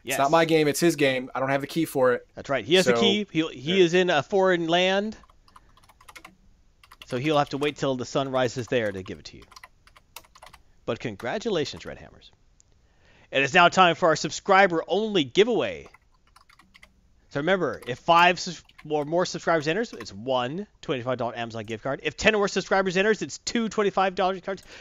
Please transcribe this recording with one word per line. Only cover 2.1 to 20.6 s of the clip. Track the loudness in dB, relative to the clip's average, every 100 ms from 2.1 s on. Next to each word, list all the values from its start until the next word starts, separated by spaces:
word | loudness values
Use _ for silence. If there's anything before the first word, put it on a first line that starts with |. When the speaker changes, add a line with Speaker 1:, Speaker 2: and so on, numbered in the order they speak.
Speaker 1:
it. | 2 -4
Speaker 2:
That's | -14 -4
right. | -4
He | 2 4
has | 4
the | 4
Speaker 1:
So, |
Speaker 2:
key. | 2 0 -2
He, | -4 -4
he | -6 0
Speaker 1:
there. | 4
Speaker 2:
is | 4
in | 4 2
a | 0
foreign | 0 2 2 2 2
land. | 2 2 0 -2 -8 -20 _ _ -20 _ _ _ _ -20 -20 -20 _ _ _ _ _ _ -20 -10
So | -4
he'll | 0 2
have | 0
to | -2
wait | -4 -2
till | -2
the | -2 -4
sun | -4 -2
rises | 0 -2 -4 -4
there | -2 -2
to | -6
give | -10 -14
it | -16
to | -20
you. | -20 -20 -20 _ _ _ _ -20 -20 _ -20 -20 _ _ -8
But | -6
congratulations, | -8 -8 -8 -6 -4 -4 -4 -8
Red | -14 -16
Hammers. | -18 -20 -20 _ _ _ _ _ _ _ _ _ _
It | -2
is | 2
now | 4 6
time | 6 4 4
for | 2
our | 2
subscriber-only | -4 -6 2 4 4 2 -2 -4 0 -2
giveaway. | 2 2 2 2 -2 -6 -16 -20 _ _ _ _ _ _ _ _ _ _ _ _ _
So | -4
remember, | 0 0 -2 -4 -10
if | -4
five | 2 6 6 2
sus-, | -6 -12 -18 -20 -4
or | -4
more | 0 0 -2
subscribers | -2 0 0 0
enters, | -2 -6
it's | -10 -16
one | -10 -4 -2 -2 -6